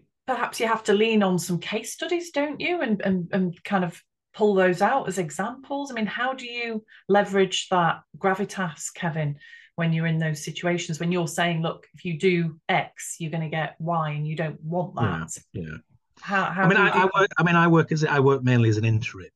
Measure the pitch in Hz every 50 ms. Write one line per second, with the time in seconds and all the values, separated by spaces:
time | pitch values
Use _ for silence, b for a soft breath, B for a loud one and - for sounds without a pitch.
0 | - _ _ _ _ - 254 247 - - - - 233 226 220 208 - - 196 208
1 | 220 226 220 214 202 185 180 170 - - 175 170 - - 208 226 233 - - -
2 | 320 339 359 339 339 - - 285 285 302 277 - 294 320 349 339 285 226 214 190
3 | - 196 190 180 170 - - 196 185 175 170 - - - 202 190 180 170 - -
4 | _ _ _ _ _ _ - - 214 208 196 190 185 185 175 170 202 220 269 269
5 | - 196 175 196 170 147 - - 196 240 262 277 - - 277 285 277 269 240 226
6 | 214 190 - 226 247 262 262 262 247 240 240 240 240 233 220 214 - B B B
7 | B B 196 202 202 196 190 196 190 185 - - - - 185 180 170 160 - -
8 | - _ - 147 - 190 190 190 202 196 - 196 185 165 147 - - - - -
9 | 180 165 147 160 151 143 143 B B B B B B B B - 165 165 165 160
10 | 165 165 160 160 160 156 156 151 - 170 165 - - 175 175 170 175 - 156 -
11 | 170 170 180 180 170 170 - 180 175 175 170 160 165 160 - - - - - -
12 | - 180 165 147 196 190 175 170 170 160 156 160 _ - 185 147 - - _ -
13 | - - - - 170 151 165 160 160 147 160 160 151 143 - - 160 170 170 160
14 | 156 151 147 147 151 156 156 170 165 151 143 - 156 156 170 185 165 - - -
15 | 117 95 85 82 80 - - - - _ - 101 82 78 - - - _ _ _
16 | _ _ _ _ - 180 202 190 175 - 165 190 190 170 196 214 202 196 - 185
17 | 185 185 - 196 196 202 - - 165 175 170 170 170 170 165 160 143 - 165 151
18 | 156 147 147 143 135 139 139 131 127 127 127 120 117 110 104 107 110 113 110 107
19 | - - - 95 - - _